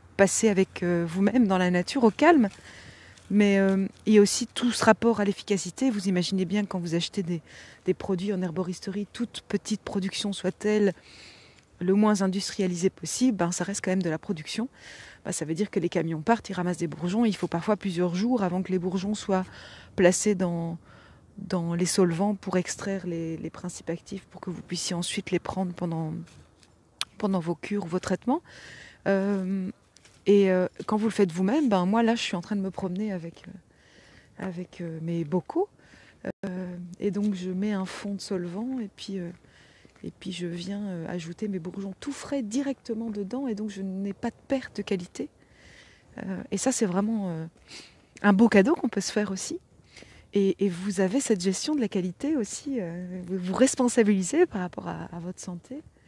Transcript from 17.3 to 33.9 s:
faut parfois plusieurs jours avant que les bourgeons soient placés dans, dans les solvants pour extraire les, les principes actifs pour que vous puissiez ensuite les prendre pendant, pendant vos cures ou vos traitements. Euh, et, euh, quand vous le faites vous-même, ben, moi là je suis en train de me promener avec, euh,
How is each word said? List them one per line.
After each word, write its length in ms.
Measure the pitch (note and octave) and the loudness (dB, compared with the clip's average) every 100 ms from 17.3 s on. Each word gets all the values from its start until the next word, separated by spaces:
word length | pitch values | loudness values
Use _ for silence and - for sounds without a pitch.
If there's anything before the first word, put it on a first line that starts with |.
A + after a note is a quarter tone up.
| F3+ | 2
faut 140 | F3 | -2
parfois 260 | E3+ E3 G#3 | -2 0 0
plusieurs 400 | G3 E3+ F3+ F3 | 0 0 0 0
jours 260 | A3+ B3 | 0 2
avant 220 | F#3+ F3+ | 0 -2
que 80 | F3+ | -2
les 80 | F#3 | -2
bourgeons 360 | F3+ F#3 G3 G#3 | -2 -2 -2 -4
soient 280 | - F#3+ F#3 - - - - - | 0 -2 -2 -10 -20 -20 -8 4
placés 360 | F3+ F#3 G#3+ | 6 6 2
dans, 440 | F#3+ F3+ E3+ E3+ E3 - - - - - - | 2 0 -2 -4 -8 -12 -20 -20 -20 -20 -16
dans 380 | - F#3 E3+ E3+ | -6 -4 -2 0
les 100 | F3 | 2
solvants 480 | - F3+ E3 G3+ | 4 4 4 0
pour 240 | G3+ - F3+ | -2 -2 -2
extraire 480 | F3+ - - G3 F3 | -2 -4 -6 -4 -4
les, 320 | E3 E3 D#3+ | -6 -4 -6
les 120 | E3 | -8
principes 400 | - F3+ - - | -10 -10 -10 -6
actifs 360 | E3+ - G3 - | -6 -6 -12 -12
pour 160 | - | -14
que 80 | - | -10
vous 120 | E3+ | -10
puissiez 340 | - F3 - F3 | -8 -6 -4 -4
ensuite 360 | E3+ - - | -4 -6 -2
les 80 | F3 | -2
prendre 320 | - - F#3 | -2 -4 -4
pendant, 400 | F3 F3 E3 D#3+ E3 E3 - - _ _ _ _ - - - | -4 -4 -4 -4 -6 -10 -18 -20 _ _ _ _ -12 -12 -6
pendant 220 | G#3 F#3+ | -2 -2
vos 160 | E3 E3+ | -2 -6
cures 300 | - G3+ F3 | -4 -6 -4
ou 20 | |
vos 120 | F3+ | -4
traitements. 420 | - F#3 - D#4 - - - - - - - | -2 -4 0 -2 -4 -18 -20 -20 -20 -6 0
Euh, 640 | G3 G3 G3 F#3 G3 F#3 - _ _ - - - | 2 2 0 -2 -4 -6 -10 _ _ -20 -4 6
et, 260 | G3+ G3 | 6 8
euh, 160 | F#3 F3+ - - | 4 2 -4 -2
quand 100 | A3 | 0
vous 80 | A3 | 2
le 60 | |
faites 200 | G3 G3 | 2 2
vous-même, 380 | E3 F#3+ C#4 C#4+ | 2 2 4 4
ben, 160 | A3 F#3+ | 4 4
moi 160 | A3 | 4
là 140 | A3+ A3+ | 4 2
je 60 | |
suis 140 | - F3+ | -2 -4
en 60 | |
train 140 | - G#3 | -4 -4
de 60 | |
me 100 | F#3+ | -4
promener 420 | - F#3+ F3+ G#3+ | -4 -6 -4 -4
avec, 300 | F#3 E3 - F3 | -6 -8 -14 -18
euh, 1000 | F#3 - _ _ | -20 -20 _ _